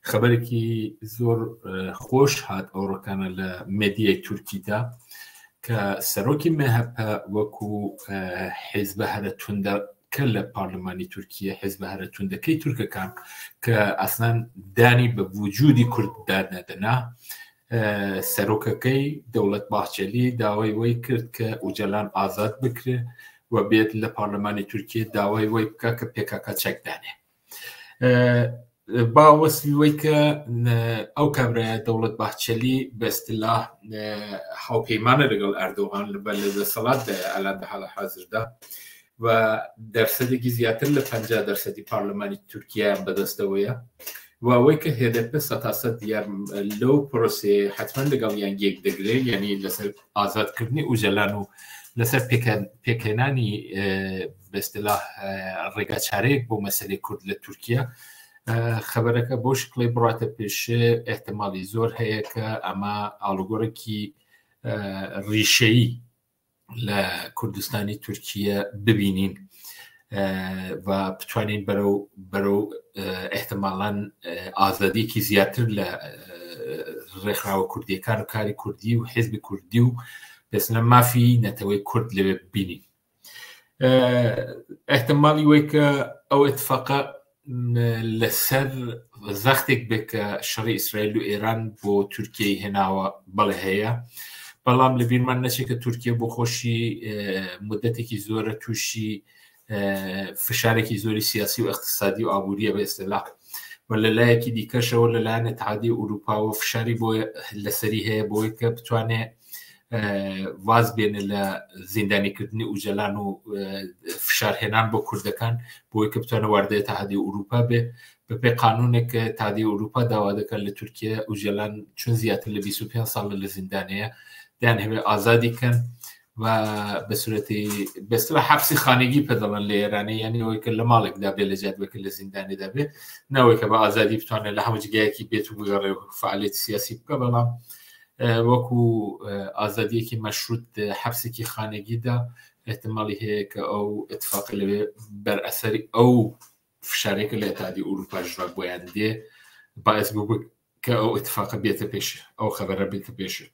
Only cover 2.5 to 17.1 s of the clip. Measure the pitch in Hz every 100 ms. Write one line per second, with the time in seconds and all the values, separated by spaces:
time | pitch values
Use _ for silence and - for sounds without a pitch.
2.5 | 95 - 95 98 92 - 95 95 90 95
3.5 | 90 82 101 101 101 107 92 - 104 -
4.5 | 98 107 107 120 - _ - - - -
5.5 | _ - 110 101 98 - - 110 151 165
6.5 | 160 139 117 - - 107 107 - 104 107
7.5 | - 104 104 101 - - 98 92 90 92
8.5 | - - 107 98 98 104 101 101 - -
9.5 | 101 98 101 - _ _ - 135 101 92
10.5 | 104 92 92 92 92 90 98 98 - 98
11.5 | 95 98 - 92 95 92 - 98 95 -
12.5 | 160 147 117 104 95 92 - - - -
13.5 | _ - 113 104 - 98 - 117 117 -
14.5 | - - - 120 120 120 104 92 101 101
15.5 | - 147 120 110 - 104 - - 95 95
16.5 | 90 - 90 107 127 120